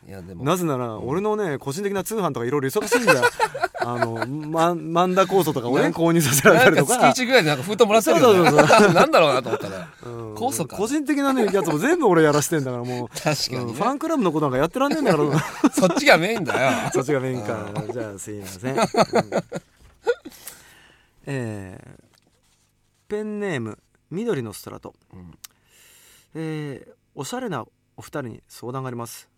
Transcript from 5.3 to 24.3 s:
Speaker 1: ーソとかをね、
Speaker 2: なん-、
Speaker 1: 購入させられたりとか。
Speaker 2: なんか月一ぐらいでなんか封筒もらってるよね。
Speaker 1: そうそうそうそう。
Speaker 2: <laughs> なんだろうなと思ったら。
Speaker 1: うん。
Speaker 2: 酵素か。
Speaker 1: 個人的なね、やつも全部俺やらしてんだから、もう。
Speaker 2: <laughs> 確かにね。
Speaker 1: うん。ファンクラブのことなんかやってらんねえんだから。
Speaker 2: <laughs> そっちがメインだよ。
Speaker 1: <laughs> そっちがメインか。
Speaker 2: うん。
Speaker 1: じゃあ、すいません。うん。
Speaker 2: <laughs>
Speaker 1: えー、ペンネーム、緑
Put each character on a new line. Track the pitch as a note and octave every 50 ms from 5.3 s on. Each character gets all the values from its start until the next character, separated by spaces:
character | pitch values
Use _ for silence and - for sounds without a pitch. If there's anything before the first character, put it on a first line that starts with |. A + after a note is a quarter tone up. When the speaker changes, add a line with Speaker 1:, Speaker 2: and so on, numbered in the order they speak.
| F#3+ G3
Speaker 1:
ー | F3
ソ | D#3
と | C#3+ C#3
か | A2+
を | A#2+ C3
ね、 | D3
Speaker 2:
な | B3 -
ん-、 | E3+
Speaker 1:
購 | E3 E3 E3 E3
入 | E3+
さ | D#3 C3 C3
せ | C#3+ -
ら | A3 F3+
れ | A3+
た | B3+ A#3
り | E3
と | F3+ C#3+
か。 | D3+ A#3+
Speaker 2:
な | B3
ん |
か | G3 D3 -
月 | - B3+
一 |
ぐ | A3+ C4
ら | A#3+
い | F3
で | D#3
な | D3+
ん |
か | B2+ D3
封 | F#3 G#3+
筒 | F#3+ A#3+
も | G3+
ら | G#3 A3+
っ | -
て | D#4+ E4
る | E4+
よ | C#4 A#3+ G#3 F3+ F3
ね。 | D#3
Speaker 1:
そ | D3
う | D3
そ | -
う |
そ | D3 B3
う | A3 G#3
そ | G3+
う。 | D#3
Speaker 2:
<laughs> |
な | F3 A#3+
ん | D4+
だ | D#4 A3+
ろ | E3 D3
う | C3
な | B2+ A#2+
と | A#2+
思 | -
っ | -
た | -
ら。 | G#2 F#2+ F#2 F2 - - - -
Speaker 1:
う | A#2+
ん。 | A#2+ A#2 A#2 A2 G#2+
Speaker 2:
酵 | G#2+ A3 B3+ -
素 | - E3
か。 | B2 -
Speaker 1:
個 | - G3+
人 | A#3 C#4 D#4+ D4
的 | C4 D4+
な | C#4 C#4 C#4 C4
ね、 | C4 A3+ G3
や | F#3 G3
つ | - F3
も | D3+
全 | D3 F3 C#4 F4 F4+
部 | D4
俺 | G#3+ F3 E3 D#3+
や | D3+
ら | C#3+ D3
し | C#3+
て | - E3+ D#3
ん | C3+
だ | B2+
か | B2
ら、 | A#2+ A#2+
も | B2 B2 B2 A#2+
う。 | A#2
Speaker 2:
<laughs> | - -
確 | -
か | D#3 D3+ - - -
に | B2+
ね。 | C3 B2
Speaker 1:
う | A#2+
ん。 | A2
フ | C3
ァ | G3+ A#3+ C#4
ン | C#4+
ク | -
ラ | E4 E4
ブ | C#4+ A3
の | F3
こ | D3 D#3
と | D3+
な | C#3
ん | B2+
か |
や | B2+ D3
っ | E3+
て | - C4
ら | C4+
ん | C#4+ -
ね | D#4+
え |
ん | C#4+
だ | A3+ E3+
か | D3
ら。 | D3 D3 C3+ D#3 - -
Speaker 2:
<laughs> | - - - C#4 -
そ | - G3
っ | F#3 F4+
ち | G4+ D4+
が | D4 A3
メ | E3 E3 G3+ A#3
イ |
ン | A#3 F3
だ | A#2+ A2 A2+ B2+ C3+ B2+ A#2+ A2+
よ。 | C3+
Speaker 1:
<laughs> | -
そ | C3+
っ | C3
ち | C3+
が | D3+ C3+
メ | B2+ C3 B2+
イ |
ン | B2
か。 | G#2+ G#2 A#2+ G#2+ G#2 G#2 G2+
Speaker 2:
う | - G#2+ G#2
ん。 |
Speaker 1:
じ | - B2
ゃ | A2+ G#2+ G2+
あ、 |
す | F#2+ - G#2+
い | G#2+ G#2
ま | G2
せ | F#2+ G2 F#2 A2 B2+
ん。 | C3+
う |
ん。 | - A3
Speaker 2:
<laughs> | - - - G#3+ - - A#3 - - - - - _ - - _ _ _ _ - - _ _ _ G#4+ B4 E5+ _ - - - - - - - - - - _ _ _ _ _ _ _ _ _ _
Speaker 1:
え | - C#3+ C3 A#2+ A2+ G#2+ G2+ G2 F#2 F#2 - - - - -
ー、 | _ _ _ _ _ _ _ _ _ _ _ _ _ _ _ _ _ _ _ _ _ _
ペ | G3+ G#3
ン | G#3+ G#3+ G#3 G#3
ネ | G#3 G3 E3
ー | C3
ム、 | A2+ G#2+ G#2+ _ _ _ _ _ _ _
緑 | D3 F3+ A#3 A#3+